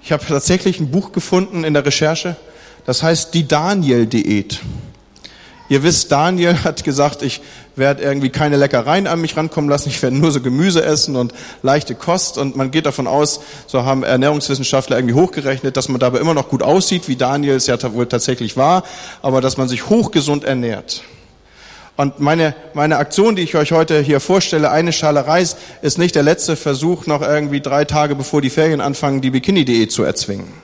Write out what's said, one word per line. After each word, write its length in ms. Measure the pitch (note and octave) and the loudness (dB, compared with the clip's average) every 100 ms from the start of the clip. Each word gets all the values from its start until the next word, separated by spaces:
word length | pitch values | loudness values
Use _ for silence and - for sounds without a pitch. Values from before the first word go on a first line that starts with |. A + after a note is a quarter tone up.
Ich 120 | - | -2
habe 100 | D3+ - | -4 0
tatsächlich 540 | C#3+ - F#3 F#3+ F3 | -2 2 0 0 -2
ein 120 | D3 | -2
Buch 200 | E3+ - | -2 -2
gefunden 540 | G3 - F#3 F#3+ F3 D#3 | -6 0 0 0 -4 0
in 80 | |
der 120 | D3 C#3 | 0 0
Recherche, 520 | C3+ D3+ D#3+ F3+ E3 - - - - - | 0 0 0 -6 -10 -16 -20 -20 -12 -4
das 180 | B2+ | 0
heißt 300 | D#3+ E3 - | 2 0 0
die 160 | E3+ C#3+ | -2 0
Daniel-Diät. 1120 | D3+ F3 G3+ D3 A#2+ A2+ A#2 - G#2 - - - - - - _ - - - - - - | 0 0 0 2 2 2 0 0 -2 -2 -10 -10 -12 -14 -20 _ -20 -20 -20 -20 -20 0
Ihr 160 | C#3 | 2
wisst, 280 | D#3+ - - | 4 2 2
Daniel 520 | C#3 E3 F#3 E3+ E3 | 2 2 2 2 2
hat 200 | - - | 0 -2
gesagt, 380 | D3+ C#3 C#3+ - | -4 2 0 0
ich 200 | C3 - - - - - | -6 -8 -14 -20 -16 0
werde 260 | C#3 C#3+ | 0 2
irgendwie 260 | C#3 C#3 C3+ | -2 -2 -2
keine 280 | - D3+ C#3+ | 0 0 2
Leckereien 500 | C#3 B2+ A#2 F3+ F#3+ | 4 2 2 0 0
an 140 | E3+ | -2
mich 160 | E3 D#3 | -2 -4
rankommen 320 | D#3+ - D3 | -4 -2 0
lassen, 180 | C#3+ C#3+ | 0 -2
ich 140 | - | -2
werde 160 | B2+ C3+ | -2 2
nur 140 | D#3+ | 2
so 100 | C#3+ | 2
Gemüse 420 | B2+ C3 F#3 E3+ | 0 2 2 2
essen 320 | D#3 D3+ - C3+ | 0 0 0 -2
und 180 | A#2+ - - - | -4 -6 -18 -4
leichte 320 | C3 D3 - A2+ | 0 0 -2 -8
Kost. 420 | - F#3 - - | -2 -2 -2 -4
Und 200 | C#3 C3+ | -6 -4
man 140 | C3 | -2
geht 140 | D3+ D#3 | 0 -2
davon 220 | C3+ A#2+ | -4 -2
aus, 320 | C3+ D3 - - - - | 0 0 -2 -10 -20 -4
so 180 | C3 B2+ | -2 0
haben 180 | C3+ | 0
Ernährungswissenschaftler 920 | - B2+ C#3+ D3 C#3+ C3+ B2+ C3+ - A#2+ | 2 2 2 0 -2 -4 0 -2 0 0
irgendwie 180 | B2+ B2+ | 2 4
hochgerechnet, 640 | F3+ D#3 C#3 C3 C#3 C3 | 2 0 -4 -2 -2 -2
dass 100 | B2+ | -2
man 120 | B2+ | 0
dabei 200 | B2 B2+ | 2 2
immer 140 | D#3+ | 0
noch 160 | D3+ - | 0 0
gut 120 | C3+ | -2
aussieht, 440 | - F3+ F#3+ F3+ - | 2 2 2 -2 -4
wie 80 | B2+ | -2
Daniel 400 | B2+ C#3+ C#3+ C3+ | 0 0 0 0
es 120 | C3 | 0
ja 100 | A#2+ | -2
ta-, 160 | B2 | -2
wohl 140 | A2 A#2+ | -4 -2
tatsächlich 500 | A#2+ - B2+ A2+ - | -2 -2 -4 -4 0
war, 260 | C#3 F#3 - - - - | 2 2 0 -18 -18 -6
aber 180 | C#3 C3 | 0 0
dass 160 | C3 C3+ | 0 -2
man 140 | B2+ | -4
sich 180 | B2 - | -4 0
hochgesund 540 | A3+ G#3 E3 C#3+ D3 | 2 2 0 0 -2
ernährt. 600 | C#3 B2+ A#2+ G#2 - - - - - _ _ - - - - - | -2 -2 -2 -6 -8 -12 -12 -20 -20 _ _ -20 -20 -20 -12 -4
Und 240 | C#3+ - | -4 0
meine, 340 | C#3+ E3 D#3+ - - | 0 2 0 -2 -12
meine 240 | D3 D3+ D#3 | -2 0 2
Aktion, 400 | C#3+ - A3 G3 | 0 2 2 2
die 60 | |
ich 120 | E3 E3 | 0 0
euch 160 | D3+ | 2
heute 300 | E3 D#3+ D#3 | 2 4 2
hier 180 | C#3 C#3 | 2 0
vorstelle, 520 | - F#3+ - D#3+ D3+ | 2 2 2 0 2
eine 200 | D3+ E3+ | 2 0
Schale 340 | D#3 D#3 D3 C3+ | 0 2 2 2
Reis, 300 | E3+ F3 - - - | 2 0 -6 -16 -4
ist 160 | D3+ D3+ | -4 0
nicht 180 | F3 D#3+ | 2 4
der 80 | |
letzte 340 | C#3+ D#3 - D3+ | 2 2 0 -2
Versuch, 480 | D3+ C3+ D#3+ F3+ D#3+ | -2 -2 0 -2 -2
noch 160 | D3 | -2
irgendwie 400 | C#3+ D3+ D3 C#3+ | 0 0 0 -4
drei 240 | C#3+ C#3 D3 | 0 0 2
Tage 300 | D3+ D3 C#3 | 2 0 -2
bevor 260 | C3 D3+ | 0 0
die 80 | B2+ | 0
Ferien 320 | D#3 D#3 D3 | 2 2 2
anfangen, 400 | C3+ C3+ C#3+ C3+ | -2 -2 -2 0
die 80 | C3 | 0
Bikini-Diät 640 | C3 D#3+ F#3+ C3 A#2 A2 | 0 0 2 2 2 2
zu 120 | - | 0
erzwingen. 480 | F#2 - - G2 F#2 - | 0 -2 -6 -8 -12 -20